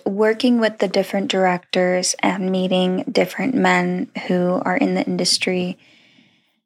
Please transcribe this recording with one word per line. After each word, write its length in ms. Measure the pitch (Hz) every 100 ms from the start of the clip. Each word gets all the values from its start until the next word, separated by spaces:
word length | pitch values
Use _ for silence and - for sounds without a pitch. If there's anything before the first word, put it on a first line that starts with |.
| -
working 540 | 196 214 220 254 240
with 200 | 220 220
the 100 | 196
different 420 | 196 190 202 196
directors 840 | 190 185 180 - 185 180 180 180 -
and 320 | - 185 185
meeting 540 | 185 185 185 185 185 -
different 460 | - 180 - 185 175
men 560 | 185 180 180 180 - - -
who 340 | 180 180 180 -
are 100 | 185
in 180 | 190 185
the 100 | 190
industry, 720 | 180 180 - - 185 180 185 _ _ _ _ _ _ _ _